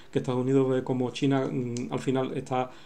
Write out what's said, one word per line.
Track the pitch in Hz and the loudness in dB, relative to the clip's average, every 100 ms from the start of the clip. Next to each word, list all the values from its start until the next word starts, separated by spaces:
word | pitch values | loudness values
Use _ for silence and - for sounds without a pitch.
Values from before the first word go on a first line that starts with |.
| - | -4
que | - | -2
Estados | 139 127 | 0 0
Unidos | 127 135 131 | 4 4 4
ve | 131 | 2
como | 127 127 123 | 0 0 -2
China, | - 139 135 135 | 0 2 2 2
mm, | 143 123 120 - | -2 -4 -4 -4
al | 131 | -4
final | - 131 131 | 0 0 0
está, | 151 - 127 127 - | -4 -2 -2 -2 -6